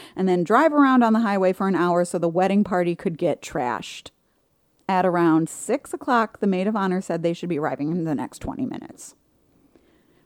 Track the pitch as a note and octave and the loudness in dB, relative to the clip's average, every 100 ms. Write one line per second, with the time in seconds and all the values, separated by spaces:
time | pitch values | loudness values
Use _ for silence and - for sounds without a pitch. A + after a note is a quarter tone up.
0 | - - F#3+ F3+ E3 A#3 D#4+ D4 C#4 B3+ | -12 -2 0 2 4 4 4 4 4 4
1 | A3+ A3 A3 G3+ F#3 F#3+ F#3+ F3 F3 F3 | 4 2 2 2 0 0 0 2 2 2
2 | F3 F3+ E3+ E3 F#3+ G3+ F#3 F3+ F3 E3+ | 0 -2 -2 0 2 2 2 0 0 -2
3 | G3 D#3+ E3+ - - D#3 B2 G#2+ - - | -6 -2 -2 -4 -6 -6 -4 -4 -8 -16
4 | - - _ _ _ _ _ _ - F#3 | -20 -20 _ _ _ _ _ _ -2 0
5 | F#3 F3 E3+ D#3+ D#3+ - - C4+ - F4 | 2 2 4 4 2 -4 -4 -4 -4 -8
6 | - A#3+ A3 - G#3 F#3 F#3+ G#3+ F#3+ F3+ | -2 0 0 -2 -2 0 -2 -2 -2 -2
7 | - E3+ E3+ E3+ F3 D3 D3 C3+ D3 F3 | -4 -2 -2 -4 -4 -4 -4 -4 -4 -4
8 | D#3+ C3+ B2 - - - C3 - - - | -4 -6 -8 -10 -10 -8 -8 -8 -14 -20
9 | - - _ _ _ _ _ _ _ _ | -20 -20 _ _ _ _ _ _ _ _
10 | _ _ | _ _